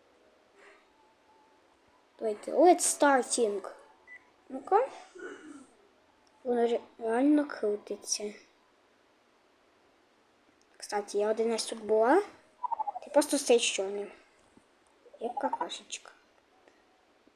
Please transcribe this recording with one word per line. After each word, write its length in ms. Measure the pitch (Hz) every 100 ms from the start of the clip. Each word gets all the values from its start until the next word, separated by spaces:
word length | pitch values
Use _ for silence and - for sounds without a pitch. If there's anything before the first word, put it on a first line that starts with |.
| _ _ _ _ _ _ - - _ _ 880 855 855 880 _ _ _ _ _ _ _ -
Давайте, 340 | 226 208 -
let's 280 | - 349 330
starting. 880 | - - 294 262 240 - 220 202 - - - _ - - _ _ -
Ну-ка. 400 | 262 - 403 523 - - - - - - 269 - _ _ _ _ _ _ _
Воно 220 | 254 240 233
ре-, 140 | 226 - -
реально 460 | 226 233 285 294
крутиться. 920 | 294 - 208 208 - 208 - - 208 - - _ _ _ _ _ _ _ _ _ _ _ _ _ _ _ _ _ _ _ _ _ _ -
Кстати, 420 | - 208 202 202
я 120 | 214
один 200 | 220 226
раз 160 | 220 -
тут 180 | 226
була. 380 | 208 220 233 349 415 - _ _ - - - -
Ти 60 | -
просто 280 | 285 294 285
стоїш 380 | - 233 - -
чорним. 340 | 196 202 202 - _ _ _ _ _ _ _ _ - -
Як 180 | 226 -
какашечка. 720 | - - 175 - - - - - _ _ _ _ _ _ _ _ _ _ _